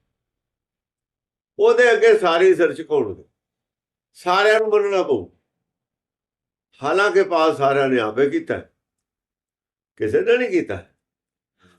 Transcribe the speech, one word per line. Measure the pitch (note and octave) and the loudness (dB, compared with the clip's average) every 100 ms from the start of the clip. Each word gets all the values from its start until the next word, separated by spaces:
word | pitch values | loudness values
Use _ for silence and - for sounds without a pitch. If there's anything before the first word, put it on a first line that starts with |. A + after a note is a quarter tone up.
| _ _ _ _ _ _ _ _ _ _ _ _ _ _ _ - | _ _ _ _ _ _ _ _ _ _ _ _ _ _ _ -2
ਉਹਦੇ | A3 A#3 A#3+ | 0 4 2
ਅੱਗੇ | A3 A3+ G#3 | 4 4 4
ਸਾਰੀ | F3+ E3+ F#3+ | 2 2 2
ਸਿਰ | E3 D#3+ | 4 0
ਝੁਕਾਉਣਗੇ, | D3 D#3 D3 G#2+ F2 - _ _ _ _ _ _ _ _ | -2 -4 -2 -2 -8 -18 _ _ _ _ _ _ _ _
ਸਾਰਿਆਂ | _ F3 F#3 G#3 A3 | _ -2 0 2 2
ਨੂੰ | A3 | 0
ਮੰਨਣਾ | G#3 G3+ F#3+ | -2 0 -4
ਪਊ। | F3 A#2 F2 _ _ _ _ _ _ _ _ _ _ _ _ _ _ _ | -2 -4 -6 _ _ _ _ _ _ _ _ _ _ _ _ _ _ _
ਹਾਲਾਂਕਿ | C#3 F3+ G3+ F3+ | -4 -2 0 0
ਪਾਸ | F#3+ E3+ D#3+ C#3 | 0 0 0 0
ਸਾਰਿਆਂ | C#3 C#3 C3+ | 0 0 0
ਨੇ | B2+ | 0
ਆਪੇ | G#2+ G#2+ C#3 | -2 -2 -2
ਕੀਤਾ, | D#3+ - G2+ - _ _ _ _ _ _ _ _ _ _ _ _ - | -2 -6 -10 -10 _ _ _ _ _ _ _ _ _ _ _ _ -8
ਕਿਸੇ | G#2+ D#3 | -4 -2
ਨੇ | F#3+ A#3+ | -2 -2
ਨਹੀਂ | B3 | -2
ਕੀਤਾ। | F3+ - F#2+ - _ _ _ _ _ _ _ _ | -4 -6 -12 -14 _ _ _ _ _ _ _ _